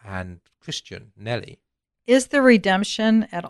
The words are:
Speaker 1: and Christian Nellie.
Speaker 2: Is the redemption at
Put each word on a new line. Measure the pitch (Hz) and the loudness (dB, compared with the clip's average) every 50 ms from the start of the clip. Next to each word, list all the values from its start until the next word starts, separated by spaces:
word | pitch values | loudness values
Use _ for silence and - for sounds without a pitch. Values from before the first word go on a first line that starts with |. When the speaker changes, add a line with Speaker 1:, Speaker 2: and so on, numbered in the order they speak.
| 113 | _
Speaker 1:
and | 104 95 92 92 92 90 85 _ _ _ _ | -12 -12 -10 -10 -12 -14 -20 _ _ _ _
Christian | _ - - - - - 98 92 110 110 _ | _ -14 -14 -12 -14 -14 -18 -18 -20 -20 _
Nellie. | - 101 110 120 113 - - - - _ _ _ _ _ _ _ _ _ - | -14 -10 -8 -8 -8 -8 -12 -18 -20 _ _ _ _ _ _ _ _ _ 2
Speaker 2:
Is | 240 269 262 - | 2 2 2 0
the | - 285 | -2 2
redemption | 269 254 240 214 175 196 190 190 208 - - - 220 220 220 220 214 - | 6 6 6 6 4 2 0 0 -2 -4 -4 -2 0 2 2 2 0 -2
at | - 175 175 - | -6 -12 -12 -8